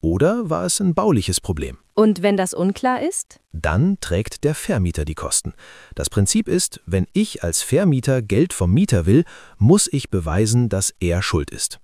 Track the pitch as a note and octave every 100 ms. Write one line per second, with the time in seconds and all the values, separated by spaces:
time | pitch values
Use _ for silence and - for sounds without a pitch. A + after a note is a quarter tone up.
0 | - F2+ D3+ A#3 G#3 D#3+ F3+ - G3 E3+
1 | G#3 C3+ F#2+ F2 - D#2+ C2+ A#1+ _ -
2 | G#3+ G3 G3 G3+ F#3 - F3+ G3 B3+ B3+
3 | D#4 - - - _ E2 D#2 D#2+ E3 G3+
4 | - F2 A2 - C#3+ D3+ - D#3+ F2+ E2+
5 | D2+ D2+ - - - - - - - -
6 | D2 - G2 A3 - F3+ - - - F#2
7 | F#2 - G#3+ - E2+ E2 - C#3 G3 C#3
8 | B2 C3 G#2+ G2 F3+ - F2 G#2+ G3+ G2+
9 | E2 A#2+ F3+ - - - G#2 G3+ - C#3+
10 | - F#2+ D#2+ D#2+ G#2+ A#2+ A#2+ F#2+ F#2+ -
11 | F2+ E2+ - E2+ C#2+ - - -